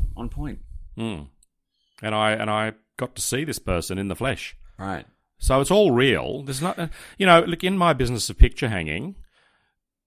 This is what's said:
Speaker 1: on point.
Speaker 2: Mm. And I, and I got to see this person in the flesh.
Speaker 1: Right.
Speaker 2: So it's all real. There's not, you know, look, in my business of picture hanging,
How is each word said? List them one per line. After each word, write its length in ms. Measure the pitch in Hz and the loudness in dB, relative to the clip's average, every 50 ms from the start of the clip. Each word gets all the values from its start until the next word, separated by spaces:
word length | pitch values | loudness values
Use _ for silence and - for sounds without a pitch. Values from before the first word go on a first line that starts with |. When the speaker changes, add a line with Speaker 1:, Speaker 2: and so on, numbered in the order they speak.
| - - - - | -4 -4 -4 -8
Speaker 1:
on 100 | 123 120 | -10 -10
point. 320 | - 143 147 143 95 - - - - - - - - - | -8 -10 -10 -10 -12 -12 -14 -16 -16 -18 -16 -16 -12 -10
Speaker 2:
Mm. 320 | 113 113 101 78 71 64 _ _ _ _ _ _ _ _ _ _ _ _ _ _ | -8 -8 -8 -10 -12 -16 _ _ _ _ _ _ _ _ _ _ _ _ _ _
And 120 | 110 107 107 | -8 -4 -2
I, 180 | 107 107 107 107 | 0 0 0 0
and 160 | 110 107 107 | 0 -2 -2
I 240 | 107 107 110 110 107 - _ _ _ - | -2 -2 -4 -4 -8 -12 _ _ _ -10
got 180 | 127 - - | -10 -8 -8
to 60 | - | -8
see 240 | - - 123 127 160 | -6 -4 -4 -4 -4
this 140 | 156 117 - | -6 -8 -6
person 380 | - - 90 85 80 - 95 95 | -4 -2 -2 -2 -2 -4 -6 -6
in 120 | 98 98 | -6 -6
the 60 | 92 - | -6 -4
flesh. 400 | 117 135 117 - - - - - - - - - | -4 -4 -4 -6 -8 -14 -16 -18 -20 -20 -16 -12
Speaker 1:
Right. 280 | 92 98 92 73 - - _ _ _ _ _ _ | -8 -8 -8 -8 -10 -16 _ _ _ _ _ _
Speaker 2:
So 240 | - - 131 135 | 0 2 2 4
it's 100 | 135 - | 4 4
all 200 | 180 - 107 170 | 4 4 6 6
real. 520 | 123 120 135 135 107 78 64 - - 147 139 | 6 4 4 4 2 2 0 -4 -6 -8 -8
There's 180 | 135 139 131 | -8 -8 -6
not, 160 | 156 185 - - 170 156 - - - - - - | -4 -6 -4 -6 -8 -8 -10 -14 -18 -18 -6 0
you 80 | 190 | 6
know, 140 | 190 170 170 | 6 8 6
look, 220 | 170 170 - - - | 6 4 -2 -4 -4
in 140 | 180 196 190 | -2 0 2
my 160 | 175 170 151 | 4 4 4
business 360 | 127 131 117 123 110 - - | 4 0 0 -2 -4 -4 -6
of 80 | - - | 6 8
picture 300 | 110 120 - - - 113 | 8 8 8 2 -4 -2
hanging, 480 | 110 92 80 76 76 90 131 185 196 - - - _ _ _ _ _ _ _ _ _ _ _ _ _ _ _ | -2 -4 -4 -4 -6 -6 -8 -10 -12 -14 -20 -20 _ _ _ _ _ _ _ _ _ _ _ _ _ _ _